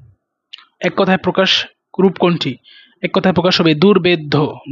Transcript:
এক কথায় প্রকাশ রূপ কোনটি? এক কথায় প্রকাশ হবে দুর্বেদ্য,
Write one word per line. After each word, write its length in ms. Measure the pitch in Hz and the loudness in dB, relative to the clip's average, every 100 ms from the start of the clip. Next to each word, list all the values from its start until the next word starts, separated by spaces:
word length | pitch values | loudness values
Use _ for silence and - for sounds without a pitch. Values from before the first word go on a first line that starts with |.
| - _ _ _ _ - _ - | -20 _ _ _ _ -20 _ -8
এক 140 | 180 - | -6 -2
কথায় 200 | 190 185 | 0 0
প্রকাশ 480 | 185 180 185 - - _ _ - | -2 -2 0 -2 -6 _ _ 0
রূপ 140 | 190 - | 0 2
কোনটি? 360 | 180 170 147 120 _ - _ _ | -2 0 -4 -10 _ -20 _ _
এক 80 | 180 | -6
কথায় 220 | - 185 180 | -2 0 0
প্রকাশ 260 | 175 180 | 0 2
হবে 140 | 165 151 | 0 2
দুর্বেদ্য, 800 | 190 202 175 175 147 143 143 - - | 4 4 2 -2 -2 -2 -2 -6 -6